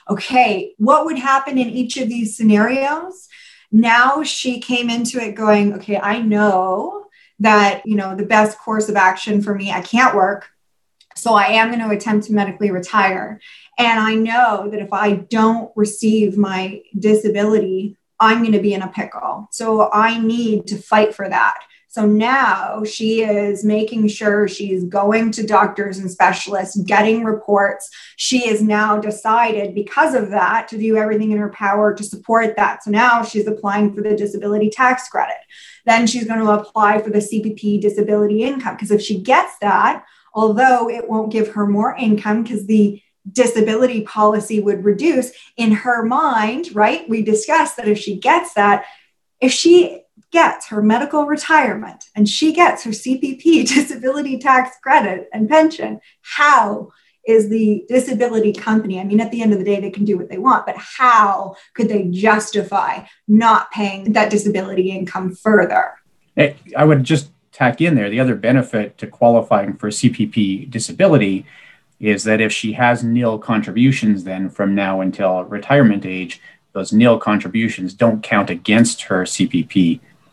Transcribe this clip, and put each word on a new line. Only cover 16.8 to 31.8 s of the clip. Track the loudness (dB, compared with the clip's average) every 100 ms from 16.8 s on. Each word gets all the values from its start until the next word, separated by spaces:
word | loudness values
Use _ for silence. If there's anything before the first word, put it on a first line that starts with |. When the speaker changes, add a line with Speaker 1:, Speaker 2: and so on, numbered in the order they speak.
| -12 -2
Speaker 1:
disability, | 2 2 2 0 0 0 0 -4 -6 -12 _ 2
I'm | 4 4
gonna | 2 2
be | 0
in | -2
a | -6
pickle. | -8 -10 -8 -8 -10 -12
So | -8 -2 0 2
I | 2 0 0
need | -2 -2 0 -2 -4
to | -10
fight | -2 2 2
for | -2 -6
that." | 0 0 -2 -10 _ _
So | -2 2
now | 2 2 2 0 -2 -4 -8
she | -8 -4 -2 0
is | 0 0 -2 -2 0
making | 0 -2 0 -2
sure | 0 0 0 0
she's | -4 -6 -4
going | -4 -2 0 2 0
to | -4 0
doctors | 2 2 -2 -8 -8
and | -8
specialists, | 0 0 0 -4 -6 -4 -6
getting | 0 2 2 0
reports. | -2 -4 0 0 0 -2 -14 -20 -20 -10
She | -4 -2 0
has | 0
now | 2 2 2 0
decided | -4 -4 0 2 2 0 -4
because | -6 -4 0 0
of | 0 -2
that | -2 0 -2 -4
to | -4
do | -2 0
everything | 0 -2 0
in | -2
her | -4
power | -4 -2 0